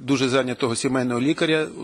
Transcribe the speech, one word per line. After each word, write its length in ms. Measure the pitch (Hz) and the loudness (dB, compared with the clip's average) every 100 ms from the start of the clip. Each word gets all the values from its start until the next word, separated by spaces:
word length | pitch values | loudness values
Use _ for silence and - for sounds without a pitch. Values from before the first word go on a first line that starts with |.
дуже 280 | 131 131 131 | -2 0 2
зайнятого 480 | 131 127 120 123 117 | 2 0 -2 -2 0
сімейного 440 | 135 131 123 120 | 0 0 0 0
лікаря, 460 | 139 160 165 156 156 - | 0 0 0 0 -2 -6